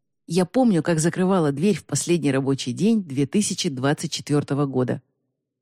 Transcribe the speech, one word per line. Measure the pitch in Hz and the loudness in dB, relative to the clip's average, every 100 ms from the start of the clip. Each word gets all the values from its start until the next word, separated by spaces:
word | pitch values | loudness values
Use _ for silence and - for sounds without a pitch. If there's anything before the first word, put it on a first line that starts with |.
| _ _ - | _ _ -4
Я | 170 175 | 0 0
помню, | 254 247 175 | 2 4 4
как | 147 165 | 2 0
закрывала | 160 170 185 190 151 | 0 0 0 2 0
дверь | 139 196 185 | 0 0 0
в | - | -2
последний | 139 - 170 143 | -6 0 0 2
рабочий | 135 135 139 - | 0 0 -2 -4
день | 123 190 226 | 0 2 2
две | 180 131 139 | 0 -2 0
тысячи | 208 202 190 180 | 0 -2 -2 -4
двадцать | 131 135 151 165 | -2 0 0 -4
четвёртого | - - 147 - 139 143 | -8 -2 -2 0 -2 0
года. | 131 127 120 _ _ _ _ _ _ | 0 -2 -4 _ _ _ _ _ _